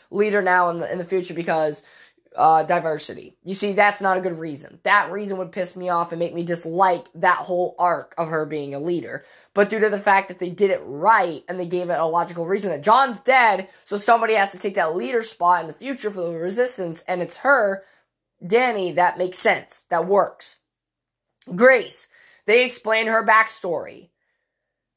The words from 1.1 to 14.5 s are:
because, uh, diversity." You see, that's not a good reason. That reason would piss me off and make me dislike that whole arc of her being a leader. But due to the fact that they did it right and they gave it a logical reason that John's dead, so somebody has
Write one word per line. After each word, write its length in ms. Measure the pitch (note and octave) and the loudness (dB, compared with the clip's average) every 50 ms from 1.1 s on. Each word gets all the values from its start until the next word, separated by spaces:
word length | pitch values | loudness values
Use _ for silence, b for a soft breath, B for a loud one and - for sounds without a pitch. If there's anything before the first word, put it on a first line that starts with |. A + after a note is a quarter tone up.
| F#3+ F#3+ F3 F3+ E3+ | -2 -4 -4 -4 -8
because, 480 | D#3+ E3+ F#3+ E3+ D#3+ D#3 D3+ D3+ - b b b b b b b b _ _ - | -8 -4 -2 0 0 0 -2 -4 -6 b b b b b b b b _ _ -2
uh, 260 | - D3+ D#3 D#3+ D#3 D3+ | 2 4 4 4 4 2
diversity." 760 | - F3 F3 D#3 D#3+ D3+ D3+ - - F#2+ - - - - _ _ | 2 0 0 0 -2 -4 -4 -6 -10 -12 -14 -16 -20 -20 _ _
You 120 | F3 F#3+ | -8 -6
see, 180 | G3 G#3 G#3 G3 | -4 -4 -2 2
that's 280 | G3+ G3+ G#3 G3+ - | 2 2 2 2 0
not 160 | G3 F#3+ F#3 | 0 0 0
a 40 | F#3 | 0
good 180 | F#3 F#3 E3+ D#3+ | -2 -4 -6 -6
reason. 400 | E3 D#3+ C#3+ C3+ - - - - _ | -8 -10 -10 -12 -14 -18 -20 -6 _
That 260 | F#3 G3+ G#3 F3 D#3 | 2 2 2 2 0
reason 280 | F3+ G3+ G#3 G3+ F#3+ F#3 | -4 -8 -6 -6 -6 -6
would 120 | F#3 E3+ | -8 -8
piss 240 | - G3+ F3+ F3 - | -6 -6 -6 -6 -8
me 140 | F#3 F3+ F3+ | -8 -4 -2
off 240 | F3 E3+ E3+ F3 E3+ | 0 0 -2 -2 -4
and 80 | E3 | -4
make 140 | E3+ E3+ - | -4 -4 -4
me 100 | E3+ F3 | -6 -4
dislike 600 | E3+ F3 E3+ - E3 E3 F3+ F#3+ F#3 F3 E3+ - - _ | -4 -4 -6 -6 -6 0 2 2 4 2 0 -4 -12 _
that 220 | E3 F#3+ F3+ F3 - | 0 2 2 2 2
whole 360 | D3 - F3+ F3 F3+ - - | 0 -4 -2 -2 -2 -2 -2
arc 380 | - F3 F3 E3 C#3+ - - - | 0 0 0 0 -2 -4 -10 -6
of 120 | - E3+ D#3 | -6 -4 -2
her 180 | E3 D#3 D#3 | -2 -4 -4
being 260 | D3 D#3 D3+ C#3+ C#3 C#3 | -4 -6 -8 -8 -8 -8
a 60 | C#3 | -6
leader. 460 | D3 F3 F3 D#3+ - - B2+ D3 b b b b b b _ | -4 -4 -4 -4 -4 -8 -12 -14 b b b b b b _
But 160 | G3+ G#3 G3+ | 2 2 2
due 120 | A3+ A3 | 2 0
to 100 | G#3 G#3+ | 2 0
the 80 | G3+ G3+ | 0 0
fact 300 | G3+ G#3 G3 G3 F#3+ F#3+ | 2 2 2 2 2 -2
that 100 | F3+ - | -8 -8
they 120 | F3+ F3+ | -8 -8
did 200 | E3+ F3 G3+ F#3+ | 0 0 2 2
it 120 | F3+ - - | 2 -2 -4
right 580 | G#2+ C3+ D3 E3 G#3 A3+ G#3+ F#3 F3 D#3 - - - | -10 -8 0 2 4 4 4 2 0 -2 -8 -10 -10
and 100 | F3+ F#3 | -8 -8
they 80 | F3+ | -6
gave 240 | E3+ F3 F3+ F3 F3 | -4 -4 -4 -4 -2
it 80 | E3+ D3 | -2 -2
a 80 | E3 | 0
logical 400 | D#3+ D#3+ E3+ E3+ - E3+ E3+ E3 | 0 0 0 -2 -2 -6 -8 -4
reason 240 | E3 G3 G#3+ G3 F#3+ | -4 -2 -2 -2 -4
that 140 | D#3+ C#3 C#3+ | -6 -2 2
John's 340 | G3+ A3+ C4 C4+ C4 A3 G3 | 4 4 4 4 2 -2 -4
dead, 500 | - - C4 C4 A#3+ A3 G3 F#3 F#3+ b b b b | 0 2 4 6 6 4 2 0 -2 b b b b
so 120 | - G#3 | -8 -8
somebody 380 | G3+ G3+ - A#3 A3+ A3+ A3 A3 | -2 2 4 4 4 4 2 2
has 180 | G#3 G3 G3 | 2 2 0